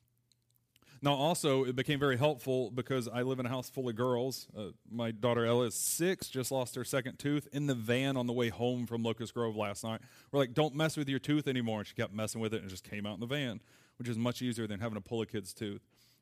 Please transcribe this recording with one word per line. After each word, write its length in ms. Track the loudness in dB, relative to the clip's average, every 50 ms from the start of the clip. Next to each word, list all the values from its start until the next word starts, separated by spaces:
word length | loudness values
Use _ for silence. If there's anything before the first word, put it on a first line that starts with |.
| _ _ _ _ _ _ _ _ _ _ _ _ _ _ _ _ _ -20 -8 -2 2
Now, 120 | 2 4
also, 480 | 4 4 2 2 2 2 4 4 4 2
it 120 | 2 0
became 220 | 0 0 0 2
very 200 | 2 2 2 4
helpful 520 | 4 4 2 2 0 -2 0 0 0 0 -2
because 380 | -2 -4 -2 0 0 0 -2
I 160 | -2 -2 -2 0
live 160 | 0 0 -2
in 80 | -2
a 20 | -4
house 220 | -4 -4 -6 -6
full 180 | -6 -4 -4 -2
of 60 | 0
girls. 520 | 0 2 2 2 2 0 -2 -4 -6 -10 -12 -12
Uh, 120 | -10 -10 -10 -12 _ _
my 220 | -10 -6 -4 -2 -2
daughter 380 | -2 0 2 2 4 4 4
Ella 160 | 4 4 4 4
is 100 | 2 0
six, 560 | -2 -2 0 0 2 2 0 0 -2 -4 -6
just 220 | -4 -4 -2 0
lost 240 | 0 -2 -2 -2 -4
her 80 | -6 -4
second 340 | -2 0 -2 -2 -2 -4
tooth 300 | -4 0 0 0 0 -2 -2
in 140 | -4 0 0
the 80 | 2 0
van 440 | 2 2 4 4 4 4 2 2
on 100 | 2 0
the 60 | 2 2
way 160 | 2 2 2
home 360 | 2 2 0 0 2 0 -2
from 160 | -2 -2 -2
Locust 320 | 0 0 -2 -2 -6 -6 -2
Grove 220 | -2 -2 0 0
last 280 | -2 -2 -2 -4 -4 -4
night. 180 | -6 -6 -6 -8 -14 -20 -20 -6 _
We're 60 | 2
like, 160 | 2 2 4 4
"Don't 220 | 2 2 4 4
mess 200 | 2 2 2 2
with 140 | 0 0 0
your 80 | 0
tooth 300 | 0 2 2 2 2 2
anymore." 320 | 2 0 0 0 0 -2 -2
And 80 | -4
she 80 | -6 -4
kept 180 | -4 -4 -2 -2
messing 260 | -2 -2 -2 -2 -2
with 140 | -2 0 -2
it 40 |
and 100 | -2 -4
it 20 | -6
just 140 | -10 -12 -12
came 240 | -10 -8 -6 -4
out 80 | -4 -4
in 40 | -4
the 60 | -4
van, 360 | -4 -2 -2 -2 -4 -6 -8 -12 _ -20 -20 _ _ _
which 100 | -8 -4
is 80 | -2 0
much 280 | 0 0 0 0 0 -2
easier 240 | -2 -2 -2 -2
than 120 | -4 -4 -4
having 140 | -4 -4 -4
to 80 | -6
pull 220 | -6 -4 -2 -2 -2
a 20 |
kid's 300 | -2 -4 -6 -6 -8 -8
tooth. 260 | -6 -6 -6 -6 -8 -12 _ _ _ _ _ _ _